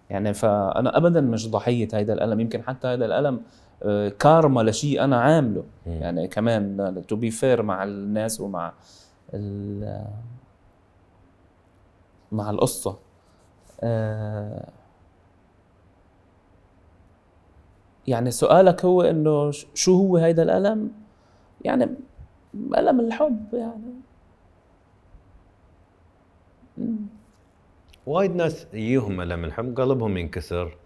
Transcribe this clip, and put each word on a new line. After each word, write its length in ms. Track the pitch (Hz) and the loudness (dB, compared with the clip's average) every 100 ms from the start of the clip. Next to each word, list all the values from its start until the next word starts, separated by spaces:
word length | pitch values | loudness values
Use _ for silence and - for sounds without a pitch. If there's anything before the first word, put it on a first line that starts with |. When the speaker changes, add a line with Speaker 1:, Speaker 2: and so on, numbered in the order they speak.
| - | -8
Speaker 1:
يعني 240 | 98 104 | -4 -2
فأنا 600 | 101 110 104 98 - 123 143 | 0 2 2 0 0 2 4
أبدًا 240 | 170 165 | 4 4
مش 300 | 131 110 110 | 2 -2 -2
ضحية 380 | 107 120 120 107 | -2 0 0 0
هيدا 200 | 107 104 | -2 -2
الألم. 280 | 101 113 110 | 0 0 0
يمكن 220 | 113 117 | -2 -4
حتى 260 | 123 131 127 | -8 -6 -4
هيدا 180 | 123 110 | -2 0
الألم، 340 | 92 143 117 - - _ - | 0 0 -2 -8 -20 _ -6
آه، 260 | 104 104 104 | -2 0 -2
كارما 520 | - 147 165 151 123 | 4 6 6 6 4
لشيء 440 | 110 107 147 135 | 2 0 -2 0
أنا 160 | 135 120 | 2 4
عامله. 440 | 131 160 120 - - - 85 | 4 4 2 -4 -8 -14 -10
Speaker 2:
مم. 60 | |
Speaker 1:
يعني 360 | 82 85 85 90 | -8 -4 -4 -4
كمان 720 | 104 117 110 101 98 98 92 - | -2 0 0 -2 -4 -6 -6 -6
to 40 | 107 | -4
be 160 | 117 113 | -4 0
fair 200 | 131 117 | 2 2
مع 240 | 107 92 | 0 -2
الناس 560 | 101 101 101 107 113 113 | -4 -6 -4 -4 -4 -6
ومع 320 | 101 90 85 - - - _ _ - | -8 -6 -8 -12 -20 -20 _ _ -14
ال-، 720 | 101 101 101 101 101 104 101 104 107 117 123 _ _ _ _ _ _ _ _ _ _ _ _ _ _ _ _ _ _ - | -10 -8 -8 -8 -8 -10 -10 -12 -14 -16 -20 _ _ _ _ _ _ _ _ _ _ _ _ _ _ _ _ _ _ -8
مع 180 | 107 104 | -6 -4
القصة. 480 | 104 - - 98 101 _ _ _ _ _ _ _ - | 0 0 0 -8 -10 _ _ _ _ _ _ _ -8
آه، 880 | 117 113 110 107 107 107 104 - - - _ _ _ _ _ _ _ _ _ _ _ _ _ _ _ _ _ _ _ _ _ _ _ _ _ _ _ _ _ _ _ _ - | -4 -2 -4 -6 -8 -8 -10 -12 -16 -20 _ _ _ _ _ _ _ _ _ _ _ _ _ _ _ _ _ _ _ _ _ _ _ _ _ _ _ _ _ _ _ _ -2
يعني 240 | 117 123 | 0 0
سؤالك 540 | - - 175 185 175 | 0 6 8 8 6
هو 180 | 185 180 | 4 4
إنه 480 | 165 160 151 147 147 | 4 2 2 2 0
ش-، 160 | 143 - | -4 -10
شو 220 | - 185 185 | -2 4 4
هو 200 | 196 175 | 6 4
هيدا 260 | 165 165 | 4 4
الألم؟ 480 | 160 185 202 220 214 - - _ _ _ _ _ | 4 2 2 0 -4 -10 -20 _ _ _ _ _
يعني 240 | - 262 240 254 - - - _ _ | -2 0 0 -2 -14 -20 -20 _ _
ألم 460 | 208 - - - 254 | -12 -2 0 2 2
الحب 540 | 233 226 302 214 - | 0 0 0 0 -6
يعني. 400 | 240 226 226 233 254 - _ _ _ _ _ _ _ _ _ _ - _ - _ _ _ _ _ _ _ _ _ _ _ _ _ - | -8 -8 -10 -14 -16 -20 _ _ _ _ _ _ _ _ _ _ -20 _ -20 _ _ _ _ _ _ _ _ _ _ _ _ _ -8
مم. 180 | 233 214 202 - _ _ _ _ _ _ _ - 127 | -6 -6 -8 -14 _ _ _ _ _ _ _ -16 -4
Speaker 2:
وايد 300 | 165 196 175 | 0 0 2
ناس 300 | 165 160 - | 0 -2 -12
يجيهم 480 | 107 110 131 101 92 | -6 0 0 0 -4
ألم 240 | 87 85 | -4 -4
الحب، 360 | 82 92 123 123 | -6 -6 -6 -2
قلبهم 360 | 131 131 110 92 | 0 0 0 -2
ينكسر، 600 | 80 90 - 87 85 - | -4 -8 -6 -6 -6 -10